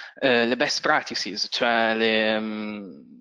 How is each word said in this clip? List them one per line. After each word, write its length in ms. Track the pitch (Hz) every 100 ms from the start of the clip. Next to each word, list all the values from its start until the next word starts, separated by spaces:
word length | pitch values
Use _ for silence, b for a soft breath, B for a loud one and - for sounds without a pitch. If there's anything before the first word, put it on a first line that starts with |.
| B B
eh, 260 | 135 120 117
le 100 | 123
best 260 | 147 -
practices, 640 | 151 151 - 113 104 104 -
cioè 420 | - 123 117 113 113
le, 440 | 113 110 110 110
mm, 640 | 110 107 107 104 95 - - -